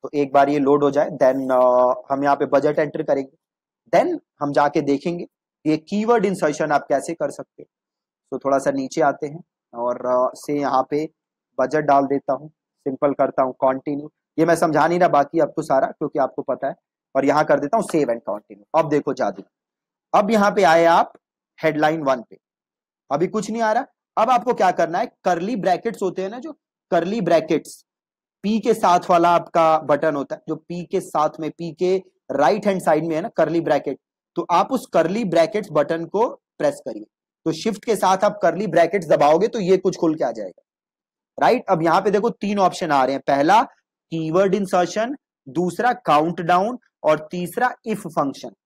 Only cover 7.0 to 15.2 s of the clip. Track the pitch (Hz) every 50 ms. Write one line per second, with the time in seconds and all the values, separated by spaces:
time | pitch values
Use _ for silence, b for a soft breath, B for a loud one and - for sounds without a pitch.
7 | 135 - 165 _ 156 143 - - 135 _ _ _ 147 _ _ _ _ _ _ _
8 | _ _ _ _ _ _ - 127 _ 139 139 135 127 147 135 135 135 127 - 165
9 | 156 143 135 - - 147 147 170 - _ _ _ _ _ - 120 117 123 123 123
10 | 123 123 127 123 127 127 - - - - 147 143 143 131 131 131 131 _ 147 147
11 | 156 160 _ _ _ _ _ _ _ _ _ - 131 127 143 156 151 147 139 139
12 | 139 131 143 139 _ - - 131 147 156 _ _ _ _ _ _ _ 143 135 -
13 | - 143 135 - 139 127 - - 135 131 123 _ - 131 131 135 _ 156 143 143
14 | 147 151 _ _ _ _ _ - 160 170 170 160 175 165 147 151 147 160 170 180
15 | 180 165 147 143